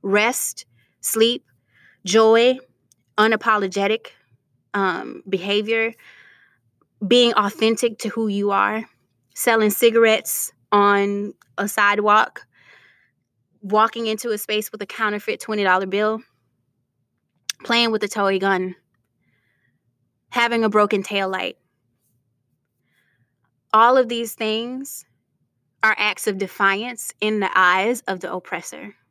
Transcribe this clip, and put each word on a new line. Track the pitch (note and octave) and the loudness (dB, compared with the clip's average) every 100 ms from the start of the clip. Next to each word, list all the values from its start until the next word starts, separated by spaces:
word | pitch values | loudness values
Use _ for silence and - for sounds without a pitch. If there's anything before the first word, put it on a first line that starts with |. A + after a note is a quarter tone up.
Rest, | G3 G#3 A3 C4+ - - - _ _ _ | 0 2 2 -2 -6 -10 -20 _ _ _
sleep, | - A3 A3+ A#3+ _ _ _ _ _ _ | -6 2 2 2 _ _ _ _ _ _
joy, | F#3+ G#3+ A3 A3+ A#3+ B3+ - _ _ _ _ - | 0 4 6 6 4 2 -8 _ _ _ _ 0
unapologetic, | A3 A3 A#3 G#3+ G3 G3 G3+ A3 - _ _ _ _ _ _ G3+ | 2 2 0 0 0 -2 -2 -2 -6 _ _ _ _ _ _ -2
um, | F#3+ E3 - - G3+ | -2 -2 -10 -14 -8
behavior, | F#3 F#3+ G#3 G#3+ A3+ A3+ A3+ - - - _ _ _ _ _ _ _ | -6 -2 -2 -2 -2 -2 -6 -20 -20 -20 _ _ _ _ _ _ _
being | G3 A#3+ A#3+ | 2 4 4
authentic | A3+ G3+ - A3 A3+ A#3+ A3 | 2 -2 0 0 0 -2 -4
to | G#3+ | -8
who | A3+ A3 | -4 -2
you | G3+ G3+ | -2 0
are, | G3 G3+ G#3+ A3+ _ _ _ _ | 0 0 -2 -10 _ _ _ _
selling | - - A3+ G#3+ | -4 0 2 2
cigarettes | G3+ A#3 A3+ A3+ A3 - - - _ _ | 2 2 4 4 2 -2 -8 -8 _ _
on | G#3 G3+ G3+ G3+ G3+ G#3 - _ - | 2 4 2 0 -4 -8 -12 _ -8
a | G3+ | -6
sidewalk, | - G3+ G3+ G#3 G#3+ A3 - - _ _ _ _ _ _ _ _ _ _ _ | 0 2 2 4 4 2 -6 -20 _ _ _ _ _ _ _ _ _ _ _
walking | G3+ G#3+ A3 A#3 A3+ | -2 2 2 0 -4
into | A3 A#3+ | -4 -4
a | G#3 | -6
space | - G#3+ G#3+ | -4 -4 -6
with | A3 | -12
a | G3+ | -12
counterfeit | - A3 G#3 - - | -4 -4 -2 -6 -8
twenty | - G#3+ | -6 -2
dollar | G3 F#3 G3 | 2 2 0
bill, | G3 G#3+ A3 - _ _ _ _ _ _ _ _ _ _ _ - - | 0 0 -2 -10 _ _ _ _ _ _ _ _ _ _ _ -16 -16
playing | - A#3 A#3 | -2 0 2
with | A3 | 0
a | G3+ | -4
toy | - G3 G3 | 0 0 0
gun, | G3 F#3+ F#3 F3+ _ _ _ _ _ _ _ _ _ _ _ _ _ _ _ | 0 0 -4 -10 _ _ _ _ _ _ _ _ _ _ _ _ _ _ _
having | B3 A#3 A#3 | -2 0 2
a | A3 | 2
broken | G#3 G#3 G3+ | 4 2 0
taillight. | G3 G3+ F#3+ F#3+ - - _ _ _ _ _ _ _ _ _ _ _ _ _ _ _ _ _ _ _ _ _ | -2 -4 -2 -4 -8 -10 _ _ _ _ _ _ _ _ _ _ _ _ _ _ _ _ _ _ _ _ _
All | A3 A#3 C4 | 4 6 4
of | A#3 | 2
these | A#3+ A3+ | -2 -6
things | - G#3+ A3 A#3+ B3+ C#4 - _ _ _ _ _ _ _ _ | -6 -4 -4 -6 -10 -12 -16 _ _ _ _ _ _ _ _
are | A3 G#3+ | -2 0
acts | G#3 F#3+ - | -2 -2 -6
of | F#3+ | -4
defiance | F#3+ - G3 G3 A#3+ A#3+ - - | -8 0 2 2 -4 -10 -14 -4
in | G#3+ G#3+ | -2 0
the | F#3+ | 0
eyes | - F#3 F#3 G#3 B3 - | 2 4 4 0 -2 -6
of | F#3 | -8
the | F#3+ | -8
oppressor. | F#3 - E3+ - D#3 G3+ _ _ | -10 -8 -10 -10 -16 -18 _ _